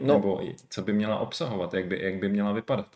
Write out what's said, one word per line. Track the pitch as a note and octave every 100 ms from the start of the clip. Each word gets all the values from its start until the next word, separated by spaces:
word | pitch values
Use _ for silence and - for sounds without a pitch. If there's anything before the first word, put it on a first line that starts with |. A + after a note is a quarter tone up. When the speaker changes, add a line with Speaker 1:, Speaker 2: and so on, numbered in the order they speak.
Speaker 1:
No. | C3+
Speaker 2:
nebo | C#3+ G2 F#2
i | - - -
co | -
by | F#2+
měla | G#2 G#2+ G#2+
obsahovat, | B2 - C3 G2+ F2
jak | G2 F2+
by, | F#2+
jak | F#2+ F#2+
by | G2
měla | G2+ G#2
vypadat. | A2 - A#2 -